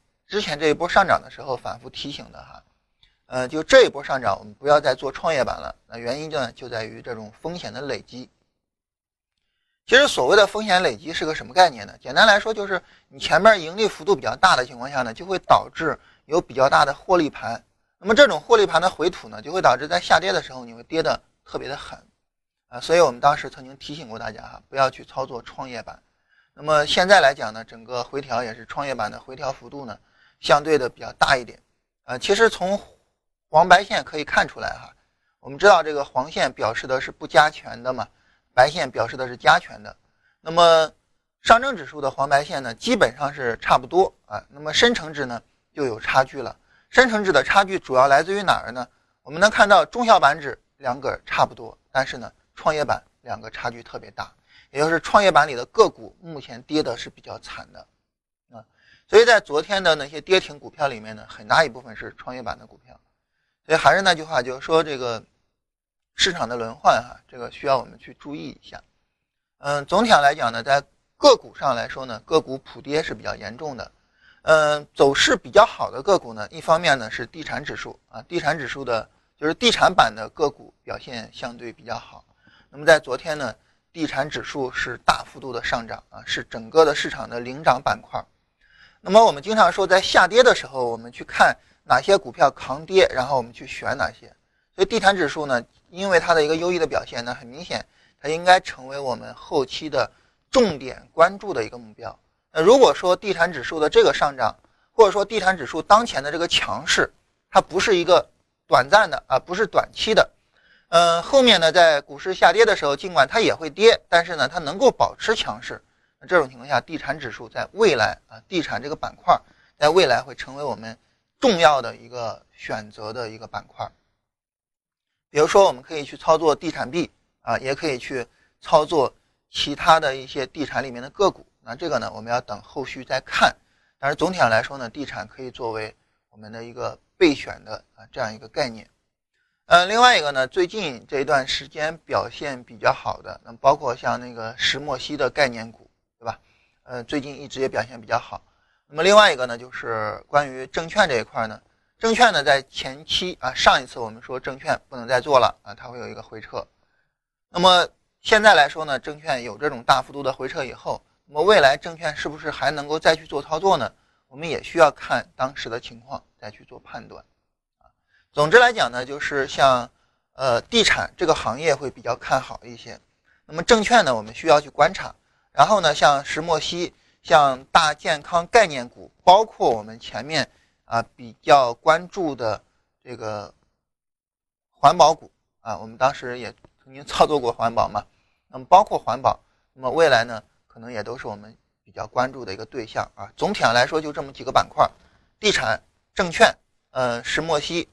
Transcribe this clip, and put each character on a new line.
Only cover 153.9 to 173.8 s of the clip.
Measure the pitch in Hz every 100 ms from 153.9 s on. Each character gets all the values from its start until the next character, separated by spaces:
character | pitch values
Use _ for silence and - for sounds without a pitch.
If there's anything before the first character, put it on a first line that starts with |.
| 135
我 | 113
们 | 110
说 | - 131
证 | 143 131
券 | 156 127 -
不 | 131
能 | 117
再 | 131
做 | 135 135
了 | 110 -
啊， | 107
它 | 101 127
会 | 123
有 | 107
一 |
个 | 110
回 | - 110
撤。 | - 117 - _ _ _ _ _ _ _ _
那 | 175
么 | 185 180 165 _ _ _
现 | - 220
在 | 202
来 | 175 143
说 | 165
呢， | 156 131
证 | - 151
券 | 156 131
有 | 120 107
这 | 147
种 | 127
大 | 123 135
幅 | -
度 | 139
的 | 135
回 | 131 131
撤 | 165 127
以 |
后， | 120 165 127 _ _
那 | _
么 | 143
未 | 180 208
来 | 139 147
证 | 175 160
券 | 165
是 | 147 170
不 | 151
是 | 156
还 | - 135
能 | 151 143
够 | 156
再 | 180 160
去 | 160
做 | 151
操 | 143 160
作 | 196 170
呢？ | 107 - _ _ _
我 | 131
们 | 165
也 | 131
需 | - 165
要 | 151
看 | - - 135 - -
当 | 135 139
时 | 127
的 | 117
情 | - 113
况 | 123 139 - _
再 | -
去 | - 131
做 | 123
判 | - 123 107
断。 | 95 - _ _ _ _ _ _ _ _ _ _
总 | 143 151
之 | 226
来 | 247
讲 | 220 127
呢， | 123 127
就 | 143
是 | - 143 131
像， | - 139 127 120 _ _ _ _
呃， | - 135 117
地 | - 233
产 | 202 - 101 -
这 |
个 | 175 147
行 | 120 120
业 | 160 139
会 | 139
比 | 123
较 | 120 123
看 | - 135
好 | - 120
一 | 117 117
些。 | 120 95 _ _ _ _ _
那 |
么 | 151
证 | 170 226